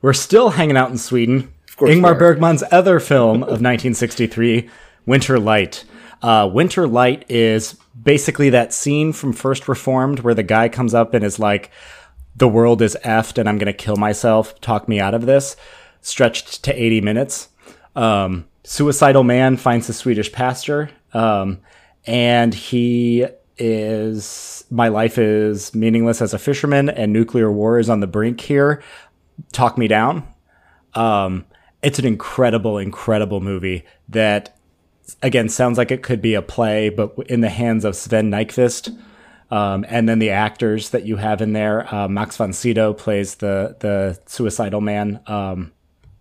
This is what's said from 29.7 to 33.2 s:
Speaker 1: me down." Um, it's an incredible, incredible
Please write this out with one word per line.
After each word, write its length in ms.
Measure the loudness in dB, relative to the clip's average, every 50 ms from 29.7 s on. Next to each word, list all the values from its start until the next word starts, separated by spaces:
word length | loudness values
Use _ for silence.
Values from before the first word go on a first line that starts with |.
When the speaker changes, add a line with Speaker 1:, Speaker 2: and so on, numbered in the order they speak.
| 2
Speaker 1:
me 120 | 0 0 2
down." 380 | 2 2 2 0 -2 -4 -8 -14 -20 _ _ _ _ _ _ _ _ _ _ _ _
Um, 500 | -2 0 0 2 0 0 -2 -4 -6 -10 _ _ _ _ _ _ _
it's 160 | -4 -2 -2 0
an 80 | -2
incredible, 720 | -2 -2 -4 -6 -10 -2 0 0 2 2 0 -2 -2 -4 -4
incredible 640 | -6 -8 -10 -10 -4 -2 0 0